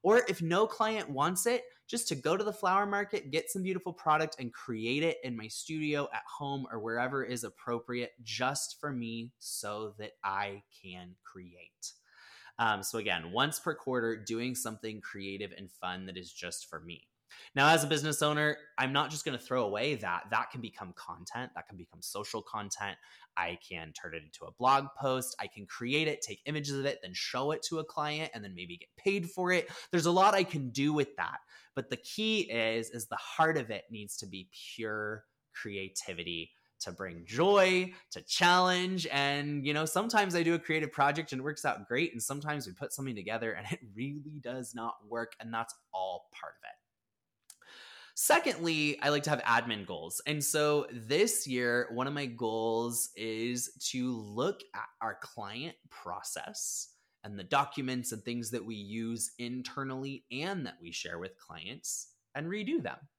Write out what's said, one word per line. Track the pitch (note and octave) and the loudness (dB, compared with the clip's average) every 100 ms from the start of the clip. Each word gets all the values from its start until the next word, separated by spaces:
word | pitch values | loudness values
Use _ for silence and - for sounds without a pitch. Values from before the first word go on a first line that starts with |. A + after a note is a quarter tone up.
Or | F3 A3+ A#3+ | 8 8 6
if | F3+ | 0
no | E3 F3 A3 | 2 4 4
client | - A3 A3 D#3+ | 4 2 2 -2
wants | C3+ D3+ F#3 | 2 2 4
it, | A#3 B3 - - _ | 4 2 0 -18 _
just | A#3 - | -2 -2
to | |
go | D3 D3 F#3+ | 0 2 2
to | |
the | G#3 | 2
flower | G3+ F#3+ F#3+ G3+ | 2 4 4 4
market, | G3+ G3+ F#3+ C3+ | 2 0 -2 0
get | D3+ - | -2 0
some | F#3+ | -2
beautiful | F#3 F#3 F#3 | 0 0 -2
product | E3+ - D#3 D#3 - | -2 4 4 4 -2
and | B2 | -8
create | - - A2+ A2+ C3+ | -8 -6 -2 0 2
it | E3 - | 2 0
in | C3 A#2 | -4 -6
my | G#2+ | -8
studio, | - - D#3 D3+ D3 C#3+ | -10 -6 -4 0 0 0
at | A2 - - | -4 -8 -6
home, | C#3+ C#3 B2+ | -4 -4 -4
or | A2+ | -6
wherever | A2 A#2 B2+ C3+ | -2 0 2 0
is | A#2 B2 | -2 -4
appropriate | A2 - - A#2+ A#2 B2 A#2+ _ | -6 -8 -4 -4 -2 -4 -4 _
just | A2+ G#2+ B2+ C#3+ - - | -10 0 0 0 -4 -6
for | D3+ | -4
me | C3 A#2 A2+ A#2 _ | -2 -4 -6 -8 _
so | - - G#2 G#2 G#2+ G#2 | -10 -6 -4 -4 -6 -8
that | G#2+ - | -14 -4
I | G2 G2 G2+ G2+ _ - | -2 0 -2 -4 _ -20
can | F#2+ F2+ F2+ F2+ | -14 -14 -14 -18
create. | - F#2+ F2+ F2 E2+ _ - - _ - - - - - | -18 -16 -16 -18 -20 _ -14 -14 _ -20 -20 -20 -20 0
Um, | A2+ G#2 | 2 2
so | G2 A2+ | 0 -2
again, | G#2 F2 E2 | 0 0 0
once | G2+ C#3+ D#3 | 2 2 0
per | - | -4
quarter, | D3+ - B2+ A2+ A2 | -4 0 0 2 -2
doing | G#2+ A2+ B2 | -2 -2 -2
something | B2 A2+ A2 A2 G#2+ | -4 -6 -6 -8 -8
creative | - G2+ G2 G2 G2+ - | -10 -8 -8 -6 -8 -10
and | F#2+ | -16
fun | - F#2 F#2 F#2 | -8 -6 -6 -6
that | F#2 | -10
is | F2 | -12
just | - F2 - - | -10 -8 -8 -10
for | D#2+ | -12
me. | E2 E2 _ _ _ - - | -12 -16 _ _ _ -20 -6
Now, | C#3 C#3+ | 4 8
as | D#3+ | 8
a | D3 | 6
business | D3+ D3+ D3 | 2 2 2
owner, | D3+ D3+ D3+ D3 - - | 2 4 2 2 -6 -2
I'm | C3 | 2
not | C#3 C#3+ | 2 2
just | D3+ | -2
gonna | - B2+ | -4 -4
throw | - B2+ | 0 2
away | G#2+ G#2 C3+ C3+ | 2 2 2 0
that. | G2 F2 G#2 | 0 -2 0
That | A2 B2 | 0 0
can | B2+ | -6
become | A2+ - F#2 F2 | -10 -10 -14 -12
content. | - E2+ F2 A#2 B2+ | -12 -12 -8 -8 -6
That | F2 - | -10 -14
can | F#2 | -16
become | E2+ E2 | -16 -12
social | - G2+ G2+ A2 | -10 -8 -6 -8
content. | - A2 G2+ - G2+ F#2 - - - - | -6 -8 -6 -6 -6 -6 -16 -20 -8 -2
I | E2+ F2 - | -2 -4 -10
can | F2 D#2+ | -10 -10
turn | - F2 | -12 -10
it | D#2+ | -10
into | D2+ - | -12 -16
a | D#2+ | -16
blog | - B2 C#3 C#3 - | 0 4 4 2 -4
post. | C#3 C3 B2 - | 0 0 -2 -6
I | G2+ | -10
can | - | -10
create | G2 - A#2+ C#3+ D#3 | -14 -8 0 2 2
it, | D3 | 0
take | - G2+ - | -6 -8 -4
images | D3+ C#3+ | -4 -2
of | C#3 | -2
it, | C#3 - | -2 -2
then | - | -6
show | F3+ - B2+ C#3 | -6 -4 0 0
it | D#3 - | -2 -2
to | D#3+ | -4
a | |
client, | D#3 - D3+ D3+ D#3 | -4 -4 -2 -2 -6
and | A#2 | -8
then | G#2 | -12
maybe | F2+ F2 E2+ | -10 -10 -12
get | - - | -16 -2
paid | - G3 E3+ | 2 2 0
for | - F3+ | -2 2
it. | F3+ E3+ - - | 2 2 -8 0
There's | F3 D#3+ | 2 6
a | |
lot | F3 G3 | 8 8
I | G3 | 8
can | F#3 D#3+ C3 | 4 0 -2
do | A2+ C#3+ | 2 4
with | D3+ C#3 - | 4 2 0
that. | E2+ - _ - - - | -4 -4 _ -20 -10 -8
But | B2 | -4
the | B2 | -6
key | - - A3 A3 | -6 -2 2 2
is, | - A#2 A2+ A2+ A2+ | 2 2 2 0 -2
is | A#2+ A2 | -8 -6
the | G#2 | -8
heart | - - D#3+ D#3 | -6 4 4 4
of | A2+ | 0
it | G#2 - | -6 -8
needs | A2 G#2 - | -12 -10 -10
to | G2+ | -10
be | F#2+ F#2 - - | -10 -12 -14 -14
pure | - A2 G#2+ G#2+ A2 _ _ _ | -6 -4 -2 -2 -4 _ _ _
creativity | - A2 G2+ F#2+ - - F2 F2 E2+ E2 _ _ _ | -10 -6 -6 -6 -8 -8 -6 -4 -4 -8 _ _ _
to | - | -10
bring | F2 F#2+ E2+ | -6 -8 -8
joy, | E2+ A2+ F3+ G3+ F#3 F#3 F#3 - - | -8 2 6 8 8 6 2 -6 -12
to | F#3 | -12
challenge. | - - F3 F3+ F3+ F3+ F#3 F#3 E3+ | -2 4 8 8 8 4 2 0 0
And, | C#3 C#3 C#3+ D3 D3 | 2 4 2 0 0
you | C#3 | 2
know, | D3 | 2
sometimes | D#3+ F3+ A3+ A#3 G3 | 2 2 4 4 4
I | F3 | 4
do | E3 | 4
a | E3+ | 4
creative | - D#3 D#3 | 2 0 0
project | - C#3+ D3+ D#3 | 4 4 4 -2
and | C3 | -4
it | |
works | C3+ D3 | -4 -2
out | D3 G2+ G2 | -2 -2 0
great. | B2 E3 | 0 0
And | A#2+ | 0
sometimes | - C#3 D3 D3 A2+ | -4 -4 -2 -4 -6
we | |
put | F2+ C3 | -10 -8
something | - C3+ | -6 -6
together | A2 F#2 A2+ A2+ | -4 -4 -2 -2
and | F2+ G#2 | -4 -6
it | D#3+ A2+ | -8 -8
really | G2+ C3+ D3 D3 D3+ | -6 -6 -6 -10 -10
does | A#2+ C3 A#2+ | -8 -6 -6
not | B2 A#2 - G#2+ | -6 -6 -6 -6
work. | A#2 A#2 - | -4 -4 -8
And | A2+ | -4
that's | A2+ A2+ - _ | -4 -4 -8 _
all | F#2 F#2+ F2+ - - | -4 -4 -4 -10 -14
part | D2+ - | -14 -12
of | |
it. | G#1+ - _ _ _ _ _ _ _ - - - - - - - | -18 -18 _ _ _ _ _ _ _ -20 -20 -20 -20 -20 -12 -2
Secondly, | - E4+ E4 - E3+ D#3 D3 C#3+ | 4 6 4 2 2 4 4 4
I | C#3 | 4
like | D3 | 4
to | D3 | 4
have | D3+ | 2
admin | - A#2 A#2+ G#2+ F#2+ | 6 4 4 -2 -2
goals. | F2 E2 - - | -6 -4 -6 -2
And | D3+ | 0
so | C#3 D3+ D3+ D3 - | 2 4 6 4 2
this | A#2+ A2 D3 A#3 - C#3 | -8 0 4 4 4 0
year, | B2 A#2+ A#2+ A#2+ | 2 4 4 2
one | A#2 C3 | 0 0
of | |
my | D3 C#3 | 0 -4
goals | A#2 A#2 A2+ A2+ A2+ A#2+ A#2 - - | -2 0 2 2 2 2 0 -2 -2
is | A2+ A2 A#2 B2 - - - | -4 -2 0 0 -4 -4 -4
to | B2+ B2+ | -2 -2
look | A#2+ G#2 G#2 D#3 G3+ - | -2 -6 -2 0 -2 -8
at | - A2+ _ | -10 -10 _
our | A2+ - | -6 -6
client | - - G2+ A2+ D#3+ - _ | -12 -10 -8 -8 -10 -12 _
process | - F2 F2+ - - - - - - - _ _ _ | -14 -8 -8 -6 -8 -8 -8 -6 -6 -8 _ _ _
and | G#2 G2+ | -12 -10
the | |
documents | F#2 C#3 C#3+ - C3 B2+ B2 | 2 4 4 0 -2 -2 -2
and | A2 | -6
things | A2 A#2+ A2+ | -4 -4 -2
that | A#2+ | -4
we | G#2 | -4
use | G#2+ G2+ A2+ A2+ A#2 - - | -8 -6 -4 -2 -2 -4 -6
internally | A#2+ B2+ B2 - C3+ C3 C#3 C#3 _ | -6 -6 -6 -6 -4 -4 -6 -8 _
and | B2+ E3+ G3 B2 | -6 -4 -2 -4
that | - | -8
we | E2+ | -10
share | E2 E2+ F2 | -8 -6 -6
with | F#2 - | -8 -10
clients | - E2 F2 C3 - - - _ _ | -16 -14 -12 -10 -6 -8 -8 _ _
and | C#3 D#3+ | -8 -4
redo | G#3 G#3+ D#4+ | -4 -2 0
them. | G#2+ C2 - | -2 -6 -14